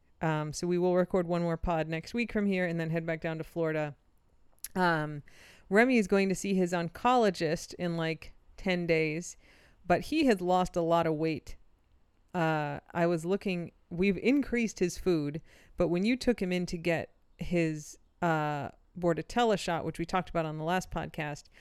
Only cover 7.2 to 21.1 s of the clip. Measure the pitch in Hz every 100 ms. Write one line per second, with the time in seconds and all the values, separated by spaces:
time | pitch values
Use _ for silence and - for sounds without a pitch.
7.2 | 214 180 160 165 - - 175 165 160 160
8.2 | - - _ - 190 180 170 160 156 156
9.2 | 180 - _ - _ _ 175 175 185 311
10.2 | 277 202 180 180 180 - 165 170 165 151
11.2 | 160 156 - - - _ _ _ _ _
12.2 | _ 180 160 156 147 143 - 175 170 175
13.2 | 165 196 208 180 170 - - 170 196 180
14.2 | 214 285 262 240 226 - 180 - - 165
15.2 | 147 156 - - - - 175 175 202 254
16.2 | - 240 185 180 180 175 170 165 - _
17.2 | _ - 165 175 165 156 151 - _ -
18.2 | 175 156 151 147 123 - _ - 175 160
19.2 | - - 240 202 - 165 160 - 170 185
20.2 | - 170 160 156 156 185 - 175 160